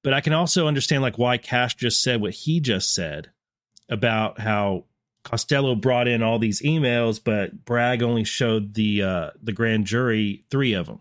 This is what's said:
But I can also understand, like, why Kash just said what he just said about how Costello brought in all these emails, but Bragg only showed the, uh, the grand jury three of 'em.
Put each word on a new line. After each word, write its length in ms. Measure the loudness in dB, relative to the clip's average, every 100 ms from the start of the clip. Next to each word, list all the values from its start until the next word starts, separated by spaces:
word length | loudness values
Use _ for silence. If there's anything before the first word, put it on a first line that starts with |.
But 100 | 2
I 80 | 0
can 140 | 2
also 320 | 2 2 2 2
understand, 340 | 0 0 0
like, 160 | 0 2
why 220 | 0 0
Kash 380 | 0 0 0 -2
just 260 | -2 0
said 180 | 0 0
what 140 | -2
he 260 | -4 -2 0
just 340 | 0 -2 -2
said 360 | -4 -4 -8 -14 _ _ _ _ _ _
about 500 | -2 0 0 -2 -2
how 460 | -2 0 0 -2 -6 _ _ _
Costello 520 | -8 -6 0 0 2
brought 340 | 2 2 2 2
in 140 | 2
all 160 | 2 2
these 220 | 0 0
emails, 580 | 0 0 2 2 0 0
but 400 | -2 0 -2 -8
Bragg 380 | -4 0 0 2
only 220 | 0 0
showed 500 | -2 0 0 0 -2
the, 280 | -2 0 2
uh, 280 | 0 -2 -6 -8
the 100 | -8
grand 340 | -2 2 2 0
jury 580 | 0 0 0 0 -4 _
three 240 | 0 0
of 160 | 0 -4
'em. 100 | -12